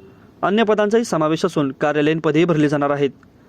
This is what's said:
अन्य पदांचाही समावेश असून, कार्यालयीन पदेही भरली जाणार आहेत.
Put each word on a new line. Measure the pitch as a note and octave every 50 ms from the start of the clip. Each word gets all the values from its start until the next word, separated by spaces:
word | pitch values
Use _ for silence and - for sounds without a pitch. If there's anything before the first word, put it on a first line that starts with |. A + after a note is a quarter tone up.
| - - - - - - - -
अन्य | - F3 G3 A3 A#3
पदांचाही | G#3 G#3+ G3+ G#3 G3+ G#3 A3+ A#3+
समावेश | - - D#3+ D#3 D3+ D#3+ D#3+ -
असून, | F#3 - E3+ D3 C3+
कार्यालयीन | C3 - - D3 D3 D3+ D3 D3+ D#3+ E3
पदेही | D3+ D#3+ C#3+ D3+ E3+
भरली | F3 E3 D3+ D3+ D3
जाणार | D3+ D3 C#3+ C#3+
आहेत. | D3 C#3 C#3+ C3+ - - - - - - -